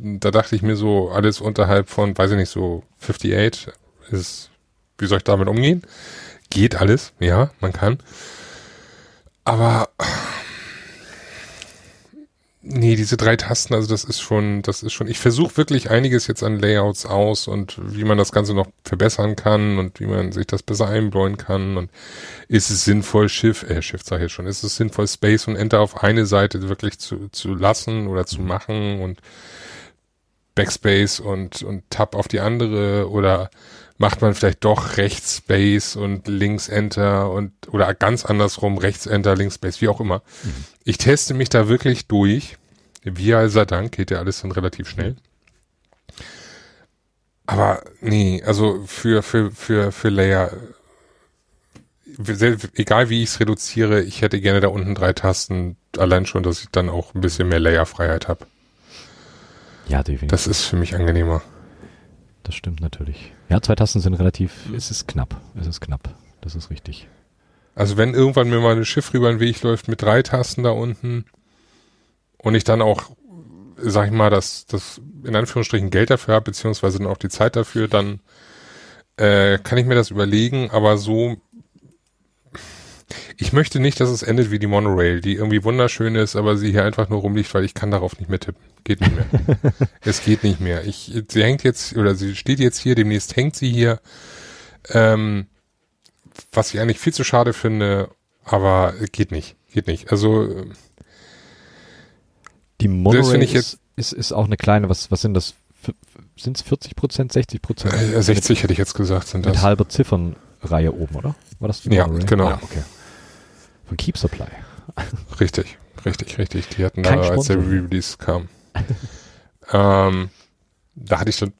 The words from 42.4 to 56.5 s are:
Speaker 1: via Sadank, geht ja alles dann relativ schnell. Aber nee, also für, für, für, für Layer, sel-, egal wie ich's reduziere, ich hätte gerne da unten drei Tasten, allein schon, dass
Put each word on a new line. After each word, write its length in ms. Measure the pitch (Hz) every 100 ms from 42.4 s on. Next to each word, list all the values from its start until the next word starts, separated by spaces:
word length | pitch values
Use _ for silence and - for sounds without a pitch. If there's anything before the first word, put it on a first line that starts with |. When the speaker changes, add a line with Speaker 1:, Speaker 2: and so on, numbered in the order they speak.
| - - _ _ _ -
Speaker 1:
via 440 | 113 87 98 113 110
Sadank, 420 | 107 101 90 110
geht 180 | - 95
ja 80 | 90
alles 240 | 95 95
dann 100 | 95
relativ 360 | 92 92 - 92
schnell. 260 | 90 90 127 _ _ _ _ _ _ _ _ _ - - - - - - _ _ _ _ _ _ _ -
Aber 360 | 101 101 95 - -
nee, 420 | 113 107 98 92 -
also 380 | 104 107 95 98
für, 380 | - 117 110
für, 280 | 101 117 104
für, 400 | - - 107 101
für 180 | - 110
Layer, 420 | 98 95 95 90 90 - - _ _ _ _ _ _ _ _ _ - _ _ - 147
sel-, 400 | 104 104 113 113 104 -
egal 340 | 107 107 120
wie 140 | 117
ich's 160 | 113 -
reduziere, 600 | 107 107 - 117 110 104
ich 200 | 92 -
hätte 180 | 107 101
gerne 200 | 98 98
da 80 | 98
unten 260 | 101 95 95
drei 180 | 92
Tasten, 640 | 95 95 90 - 92 87 87 _ -
allein 280 | 90 92 92
schon, 180 | 92
dass 180 | 90